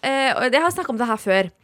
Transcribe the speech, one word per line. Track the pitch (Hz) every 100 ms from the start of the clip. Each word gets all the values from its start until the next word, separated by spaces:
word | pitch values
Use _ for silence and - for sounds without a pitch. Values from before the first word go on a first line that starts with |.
eh, | 262 269 269
og | - 247
jeg | 262
har | 339
snakket | 349 359
om | 226
det | 233
her | 214
før, | - 190 185 _